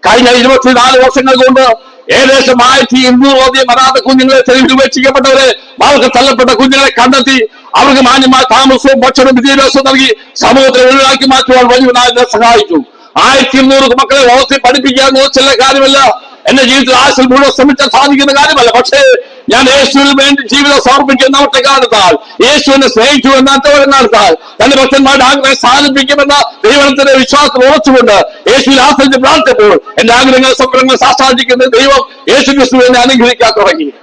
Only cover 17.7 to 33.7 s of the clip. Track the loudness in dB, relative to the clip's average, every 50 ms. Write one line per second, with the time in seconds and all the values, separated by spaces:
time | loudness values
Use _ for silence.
17.7 | 0 0 -2 -2 0 0 0 0 0 0 0 -2 0 0 0 0 0 0 0 0
18.7 | 2 0 -2 0 0 0 2 2 2 0 -2 -6 -20 -16 -6 -4 -2 0 0 0
19.7 | 0 0 -2 0 0 0 0 0 0 0 0 0 -2 -2 -4 -4 -4 -2 0 0
20.7 | 0 0 0 0 0 0 0 -2 -2 -2 0 -2 0 0 -2 -2 -2 -2 -2 0
21.7 | 0 -2 -2 -2 -2 0 0 0 0 -2 -4 -14 -6 -4 -2 0 0 -2 0 0
22.7 | 0 0 0 0 0 0 0 0 0 0 0 0 0 2 2 0 0 0 0 0
23.7 | 2 2 2 2 0 0 0 0 0 2 2 0 -2 -2 -6 -20 -6 -2 0 0
24.7 | 0 0 0 0 0 0 2 2 2 2 2 0 0 0 -2 -2 -4 -2 0 0
25.7 | 0 0 0 -2 -2 -2 -2 -2 -2 -2 0 0 0 -2 -2 -4 -6 -4 -2 0
26.7 | 0 2 0 0 0 0 0 0 2 0 0 0 0 0 0 0 0 0 2 2
27.7 | 2 2 0 2 2 2 2 2 2 0 0 -2 -6 -10 -4 -2 -2 0 0 0
28.7 | 0 2 2 0 2 0 0 0 0 0 0 0 0 0 0 0 0 2 2 2
29.7 | 2 0 -4 -6 -6 -4 -2 0 0 0 0 2 0 0 0 0 0 0 -2 -2
30.7 | 0 0 0 0 -2 0 0 -2 0 0 0 0 0 -2 0 -2 -2 0 0 0
31.7 | 0 0 0 2 0 0 -2 -4 -12 -14 -6 -2 -2 -2 0 -2 0 0 0 0
32.7 | 0 0 2 2 2 2 0 0 0 0 0 -2 0 0 -2 -2 0 -2 -2 -2